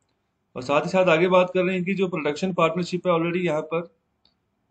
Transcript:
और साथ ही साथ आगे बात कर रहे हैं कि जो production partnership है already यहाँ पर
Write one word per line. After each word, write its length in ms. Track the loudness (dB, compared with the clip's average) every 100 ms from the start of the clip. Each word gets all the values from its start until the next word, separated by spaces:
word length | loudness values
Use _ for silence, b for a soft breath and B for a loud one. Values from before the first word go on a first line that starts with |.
| _ _ _ _ _ -12
और 60 |
साथ 200 | 0 0
ही 80 | 2
साथ 200 | 2 4
आगे 180 | 4 4
बात 220 | 4 2
कर 80 | 0
रहे 140 | 0 -2
हैं 80 | -2
कि 80 |
जो 140 | -2 -2
production 440 | -2 -4 -2 -4
partnership 540 | 0 0 0 -4 -4 0
है 60 |
already 300 | 0 0 -2
यहाँ 180 | -2 -2
पर 180 | -4 -6 -6 _ _ _ _ _ _ _ _